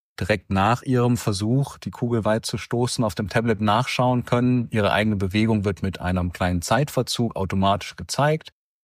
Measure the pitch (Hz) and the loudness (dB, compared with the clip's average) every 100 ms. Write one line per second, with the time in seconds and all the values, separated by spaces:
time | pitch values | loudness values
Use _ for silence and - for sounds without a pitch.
0 | _ - 90 107 - 98 101 120 - 123 | _ -8 -2 -2 0 2 2 2 0 2
1 | 123 120 - 95 107 131 143 - - - | 2 0 0 -2 0 0 0 -6 -12 -6
2 | 120 117 107 110 - 107 - 120 123 - | -2 0 2 0 -2 -8 -4 -2 -2 0
3 | 110 - 107 117 117 104 107 107 127 - | -2 -2 -2 0 0 0 2 2 0 0
4 | 127 123 113 123 127 123 117 110 101 98 | 2 2 0 2 2 2 0 0 2 2
5 | 107 101 98 107 110 110 101 - 95 - | 2 0 0 2 2 2 0 -2 -4 -4
6 | 90 92 87 - 92 90 - 117 147 - | -2 0 -2 -2 -2 0 0 0 0 -2
7 | 120 - 117 - 95 98 98 101 - - | -2 -2 -2 -2 -2 2 2 2 -2 -12
8 | 87 - 147 160 - _ _ _ | -8 0 0 0 -4 _ _ _